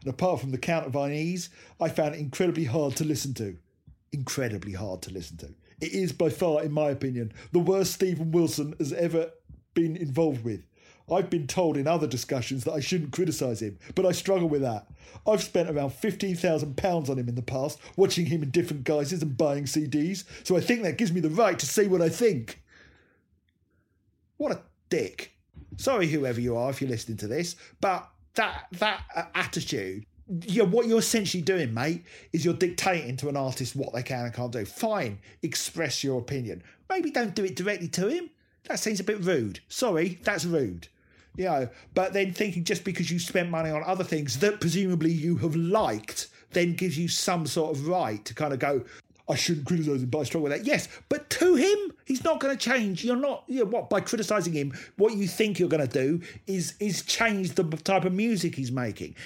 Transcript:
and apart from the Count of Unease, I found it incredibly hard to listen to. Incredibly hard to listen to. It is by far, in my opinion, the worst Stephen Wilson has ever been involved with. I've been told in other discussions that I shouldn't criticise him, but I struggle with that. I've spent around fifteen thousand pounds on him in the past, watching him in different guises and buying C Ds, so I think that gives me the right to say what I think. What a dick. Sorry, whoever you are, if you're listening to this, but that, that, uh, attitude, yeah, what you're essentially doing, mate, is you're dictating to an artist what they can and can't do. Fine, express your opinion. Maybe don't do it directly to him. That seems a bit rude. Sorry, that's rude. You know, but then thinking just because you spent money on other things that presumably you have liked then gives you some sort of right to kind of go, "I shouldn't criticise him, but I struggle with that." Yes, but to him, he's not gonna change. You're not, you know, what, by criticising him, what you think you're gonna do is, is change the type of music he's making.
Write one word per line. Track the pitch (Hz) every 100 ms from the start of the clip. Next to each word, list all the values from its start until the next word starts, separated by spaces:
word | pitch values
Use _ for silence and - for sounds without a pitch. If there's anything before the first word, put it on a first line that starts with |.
and | 135
apart | 127 185 147
from | 135
the | 127
Count | - 165 156
of | 143
Unease, | 143 147 165 180 - - - -
I | 160
found | - 151 156
it |
incredibly | 147 - 180 160
hard | 139 160 143 123
to |
listen | 156 139 139
to. | 113 104 82 _ _ - - -
Incredibly | 151 123 - 120 101 104
hard | 92 101 92
to | -
listen | 92 78 82
to. | 71 - _ -
It | 160
is | 196 175
by | 131 160
far, | 156 180 151
in | 156
my | 151 147
opinion, | 131 135 123 110 - -
the | 175
worst | 170 190 175
Stephen | - 185 156 165
Wilson | 170 160 151 147 -
has | 143
ever | - 170 165 165 - - - _
been | - 165 170
involved | 151 131 160 127
with. | 117 101 - _ - - -
I've | 175 175
been | 175 135
told | 185 170 143
in | 143
other | 170 147
discussions | 120 - 135 117 135
that | 120
I | 156
shouldn't | 131 180 151
criticise | 165 175 - 131 110
him, | 107 95 -
but | -
I | 185
struggle | 170 190 190 165
with | 147
that. | 127 107 - - - - -
I've | 214
spent | - 175 170
around | 147 139
fifteen | - 214 - 196 170
thousand | 180 156 151 131
pounds | 196 170 139
on | 131
him | 120
in | 120
the |
past, | 117 131 147 - - -
watching | 190 175 165
him | 165
in | 143
different | 170 - 147
guises | 123 151 139 180
and | 156 123
buying | 151 143 139
C | 156 147
Ds, | 147 165 190 - -
so | - 180
I |
think | 170 240
that | 190 135
gives | 214
me | 175
the | 156
right | 170 214 170
to | -
say | - 208
what | 180
I | 165
think. | 165 233 143 110 - _ - - _ _ _ _ _ _ _ _ _ _ _ _ _ _ -
What | 285
a | 180 - _ -
dick. | 170 95 - - _ _ - - -
Sorry, | - 240 160
whoever | 151 131 117
you | 123 117
are, | 127
if | 127
you're | 135
listening | 110 - 107
to | 104
this, | 143 175 - - -
but | 196 180 - _ -
that, | - 208 185 -
that, | 175 214 190 -
uh, | 170 -
attitude, | 180 170 170 - 127 95 95 - _ - 175 202
yeah, | 196
what | 190 226 233
you're | 226
essentially | - 226 185 180
doing, | 156 185 127
mate, | 113 147 170 - - -
is | 170
you're | 165
dictating | 170 180 180 190 175 123 131
to | 143
an | 139
artist | 131 - 127 139
what | -
they | 123
can | 123 127
and | 120
can't | 117 123
do. | 113
Fine, | 101 - 226 202 123 98 - -
express | 165 - - 170 151 -
your | 139 127
opinion. | 123 139 113 85 - - -
Maybe | 381 320
don't | 262 226
do | 190
it | 190 151
directly | 190 196 170
to | - 196
him. | 339 339 _ _ _
That | - -
seems | 220 202
a |
bit | 208 208
rude. | 180 156 110 - -
Sorry, | - 247 160 180 175
that's | - 190
rude. | 170 160 110 85 - _ _ _ _ -
You |
know, | 180 143 123 - -
but | 180 185
then | 196 190
thinking | 175 208 175
just | 165 180
because | 196 175 170
you | 170
spent | - 185 175
money | 165 160
on | 151
other | 160 190
things | 175 156 143 123
that | 208 208
presumably | 170 175 185 175 165
you | 165 165 165
have | 165 160
liked | 170 214 160 107 - - - - -
then | 185 175
gives | 170 185 143
you | 170
some | - - 175 147
sort | 165 156 139
of | 151
right | 180 123 107
to | -
kind | 117 151
of | 131
go, | 143 135 - - _ _ -
"I | 139
shouldn't | - 160 135
criticise | 175 151 135
him, | 123
but | 156
I |
struggle | - 170 147
with | 147
that." | 226
Yes, | 233 - - -
but | 302 -
to | - 359
him, | 294 370 415 381 -
he's | - 262
not | 330 311
gonna | 269 269
change. | 233 254 202 165
You're | 233 247
not, | 285 - -
you | 254
know, | 196
what, | 226 -
by | 202
criticising | - 226 180 208 170
him, | 151 139 131 - -
what | 214
you | 208 190
think | - 214 175
you're | 170
gonna | 156 131
do | 143 135 170 175 - -
is, | 190 143 -
is | 208 170
change | - - 226 202 180
the | 156
type | 165 160 - 190
of | 185
music | 185 226 202 165 131
he's | 127
making. | 127 120 92 76 -